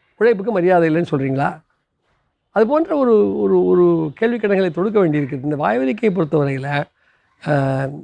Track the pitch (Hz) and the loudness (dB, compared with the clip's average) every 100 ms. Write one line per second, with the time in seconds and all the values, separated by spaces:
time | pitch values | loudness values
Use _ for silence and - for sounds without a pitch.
0 | _ _ 220 208 196 202 175 180 165 156 | _ _ 0 0 -2 0 2 4 4 0
1 | 170 147 135 135 139 151 _ _ _ _ | -2 -2 -2 -2 -4 -6 _ _ _ _
2 | _ _ _ _ _ - 220 294 330 302 | _ _ _ _ _ -2 0 0 0 0
3 | 254 220 202 202 202 185 180 180 175 170 | 2 4 2 0 0 2 2 4 4 2
4 | 156 139 226 240 214 196 190 160 202 208 | -2 -2 -2 -2 0 0 0 -2 -2 2
5 | 180 147 139 139 139 147 165 226 262 226 | 2 0 -2 -6 -6 -2 -2 -2 -2 0
6 | 226 185 156 160 139 135 135 143 151 _ | -2 0 0 0 0 -4 -4 -6 -6 _
7 | _ _ _ _ - 147 135 135 135 143 | _ _ _ _ -2 0 0 -2 -4 -8